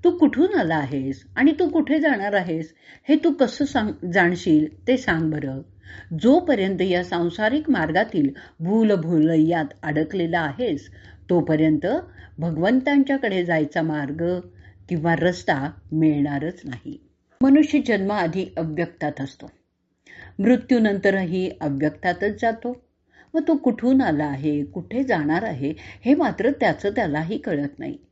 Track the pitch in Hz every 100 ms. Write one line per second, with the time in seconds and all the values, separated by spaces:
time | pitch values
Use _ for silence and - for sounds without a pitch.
0 | 349 349 302 - 370 392 175 160 139 139
1 | 135 135 - - 269 294 349 330 311 311
2 | 302 233 196 202 180 160 160 _ - -
3 | - 302 339 277 254 - 285 254 214 -
4 | 180 185 175 175 - 156 151 - - 254
5 | 254 165 160 151 143 135 - - - -
6 | - 160 226 302 359 247 190 185 190 175
7 | 180 170 170 170 214 285 311 254 160 165
8 | 220 185 139 - - _ 160 220 220 196
9 | 160 170 156 160 160 170 147 - 160 151
10 | 151 190 170 175 156 135 240 143 - -
11 | - - - 175 160 156 160 151 175 294
12 | - - - - 165 156 175 254 262 285
13 | 269 277 233 190 175 160 151 180 160 151
14 | 143 156 170 180 180 - - - - 170
15 | 165 165 165 180 - 147 139 - - 156
16 | 156 147 143 143 151 180 - 123 - -
17 | _ _ _ _ 262 277 294 294 247 208
18 | 190 208 170 175 185 - 165 151 170 -
19 | 151 147 139 - - _ _ _ _ _
20 | _ - - - 202 247 - 247 220 202
21 | 202 196 180 185 185 - 151 139 151 147
22 | 185 175 202 208 226 226 240 247 _ _
23 | _ _ _ 320 311 294 254 226 240 262
24 | 233 147 147 135 151 147 143 - 85 120
25 | 190 185 147 165 220 147 135 160 - -
26 | 226 294 262 170 220 277 214 156 202 226
27 | 190 147 160 151 - 147 143 - 135 143
28 | _